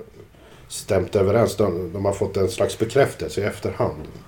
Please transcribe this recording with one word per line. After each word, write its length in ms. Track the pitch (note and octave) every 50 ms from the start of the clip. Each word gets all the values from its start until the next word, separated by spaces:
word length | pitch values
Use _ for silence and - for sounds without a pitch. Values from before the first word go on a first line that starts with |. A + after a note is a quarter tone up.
| - - - - - - - - - - - - -
stämt 480 | - - - - - G2+ F#2 F2 - -
överens. 400 | G2+ F#2 F#2+ G#2 A#2 G#2 F#2 -
De, 380 | - G#2+ F#2+ E2+ F2 F#2 E2+ F2+
de 120 | G2+ G2
har 80 | G2 G2
fått 240 | - G#2 F#2+ -
en 120 | G2+ F#2+ F#2
slags 300 | - - G2+ F2+ - -
bekräftelse 600 | A2 A2 - C3+ C3+ C3+ - - E2+ D2+ - -
i 20 | G2+
efterhand 600 | G#2 - - - G2+ F#2+ - A#2+ F2 D2 D2+ - - - - -